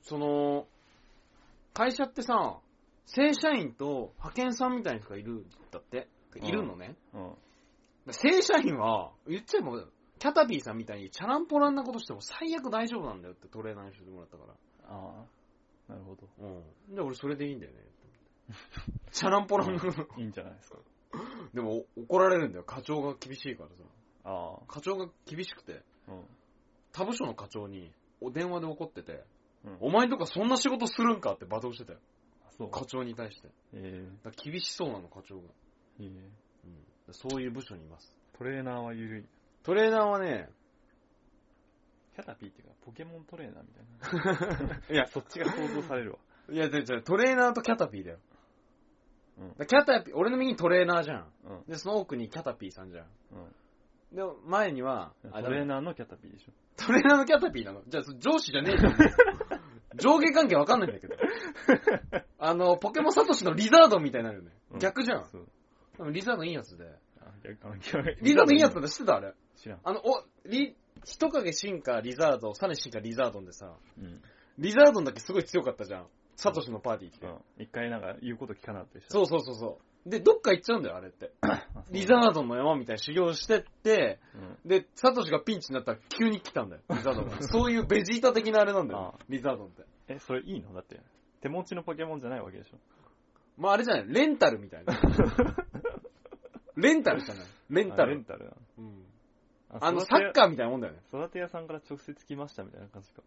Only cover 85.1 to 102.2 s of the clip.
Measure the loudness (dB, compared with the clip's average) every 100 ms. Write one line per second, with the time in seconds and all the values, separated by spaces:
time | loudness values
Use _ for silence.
85.1 | 4 0 -2 0 -4 -4 -6 -4 -8 -8
86.1 | 0 2 0 -4 -6 -6 -10 _ -2 0
87.1 | -2 -4 -6 0 2 2 2 2 2 2
88.1 | 2 4 4 2 4 4 2 -2 -4 -8
89.1 | -12 -8 -4 -2 -4 -8 -18 -20 _ -16
90.1 | -16 -6 -6 -6 -10 -10 -16 -16 -20 _
91.1 | _ _ _ -8 -8 -8 -10 -8 -8 -8
92.1 | -8 -8 -8 -10 -14 -20 -20 _ _ _
93.1 | _ _ _ _ -4 2 4 4 0 2
94.1 | 4 4 6 4 4 -8 -8 -4 4 4
95.1 | 6 4 4 2 0 -8 -8 -8 -8 -16
96.1 | _ -20 -20 -20 -20 -14 2 4 6 2
97.1 | 0 -4 -12 -14 -20 _ 0 0 2 2
98.1 | 2 -6 -14 -14 -20 -20 -20 -20 -20 -20
99.1 | _ _ _ _ _ _ -4 0 0 4
100.1 | 4 4 6 6 6 -2 -2 -6 -10 _
101.1 | -8 -8 -6 -8 -10 -10 -12 _ -14 -14
102.1 | -18